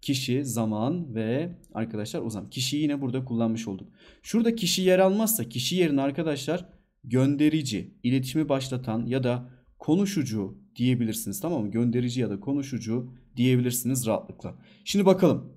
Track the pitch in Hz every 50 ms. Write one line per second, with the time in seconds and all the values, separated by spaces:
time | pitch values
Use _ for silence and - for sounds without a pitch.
0 | - - 139 127 - - 123 131 147 131 110 117 113 110 107 104 110 127 165 180
1 | 170 139 110 110 110 110 120 135 160 180 175 - - _ - - 113 113 110 107
2 | 104 107 - - 92 117 107 101 92 104 - 131 127 127 143 147 156 147 143 139
3 | 139 127 120 131 131 127 120 113 117 113 113 110 - - 98 92 - - _ _
4 | - - - _ _ - - 220 233 233 226 226 185 170 - - 185 185 185 180
5 | 190 190 190 208 226 214 220 - - - - 123 123 - 175 185 175 160 143 139
6 | 135 139 139 139 165 160 151 131 127 - 156 175 180 - - - _ _ _ _
7 | _ 123 110 127 131 139 143 139 151 151 151 160 147 123 113 95 - - - _
8 | _ 120 127 135 131 131 - 156 156 143 143 135 131 - 131 127 127 - 110 117
9 | 117 107 123 135 127 123 120 123 123 - - - _ _ _ _ - - 151 180
10 | 202 190 - 170 139 107 107 107 98 95 - - - _ _ - 123 127 127 117
11 | 120 110 107 - - - 98 - - 160 175 151 107 104 95 113 120 123 113 120
12 | 127 123 117 127 120 104 101 98 - 139 139 143 135 131 131 110 - 107 110 123
13 | 123 - - - - _ _ - 120 127 127 123 123 123 123 123 - 117 135 135
14 | 131 110 107 - - - - - - 90 - - - - - - _ - - 202
15 | 202 190 190 185 - 160 120 - - - -